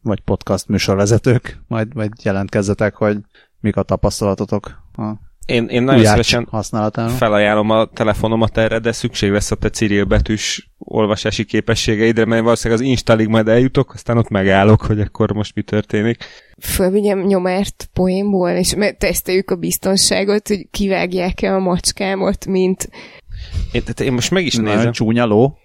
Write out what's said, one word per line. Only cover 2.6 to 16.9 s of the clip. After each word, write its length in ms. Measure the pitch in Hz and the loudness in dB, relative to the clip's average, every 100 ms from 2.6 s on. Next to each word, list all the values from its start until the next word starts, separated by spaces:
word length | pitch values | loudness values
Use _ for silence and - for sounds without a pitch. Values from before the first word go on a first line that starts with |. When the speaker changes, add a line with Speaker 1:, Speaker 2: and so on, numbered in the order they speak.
| 101 98 104 | -2 0 -2
Speaker 1:
hogy 220 | - 107 104 - _ _ _ | 0 -2 -2 -6 _ _ _
mik 160 | 107 98 | -2 -2
a 60 | |
tapasztalatotok 1000 | 95 92 101 - 104 95 104 104 - - - - | -2 0 0 0 -2 -2 -2 -4 -6 -18 -18 -10
a 60 | 107 107 - _ - | -8 -10 -16 _ -2
Speaker 2:
Én, 200 | 123 117 | -2 0
én 160 | 123 | 0
nagyon 180 | 127 135 | 4 4
Speaker 1:
Ujjács 100 | 107 | 6
Speaker 2:
szívesen 340 | 104 110 123 - | 4 2 -2 -2
Speaker 1:
használatáról. 640 | 110 101 113 107 - 117 | -6 -4 -2 -2 -2 -4
Speaker 2:
felajánlom 580 | 123 117 104 104 107 107 | 0 2 4 4 2 2
a 140 | 110 110 | 2 0
telefonomat 720 | - 110 101 110 113 110 - | 0 0 0 0 2 2 2
erre, 200 | 110 110 | 0 0
de 140 | 113 | -2
szükség 380 | 110 120 - 104 | -4 -6 -2 0
lesz 200 | 101 - | 0 -2
a 40 | 107 | -2
te 140 | 110 | -4
Cyril 340 | - 110 101 | -2 0 2
betűs 680 | 98 107 - 107 - - - _ | 2 2 2 -2 -4 -8 -12 _
olvasási 680 | - - 104 110 110 101 | -6 -2 0 0 -2 -4
képességeidre, 800 | 104 107 110 113 - 107 113 113 | -2 -2 0 -2 0 2 2 2
mert 180 | 110 113 | 2 2
valószínűleg 400 | 113 117 117 113 | 2 0 0 0
az 60 | 135 | 0
Instalig 400 | 120 - 113 107 | -2 2 2 4
majd 200 | 113 110 | 2 4
eljutok, 460 | 113 127 - 131 | 4 4 0 -2
aztán 240 | - - 117 | -6 -2 0
ott 100 | 110 | 0
megállok, 540 | 101 95 95 101 110 | 0 2 4 6 4
hogy 180 | - 107 | 4 -2
akkor 320 | 101 - 107 | -2 -2 -2
most 220 | 104 104 | -2 -4
mi 80 | - | -8
történik. 600 | - 107 - 107 110 120 - - _ _ | -2 -4 -2 -2 0 -2 -8 -20 _ _
Speaker 3:
Fölvigyem 600 | - - 185 | -8 -2 0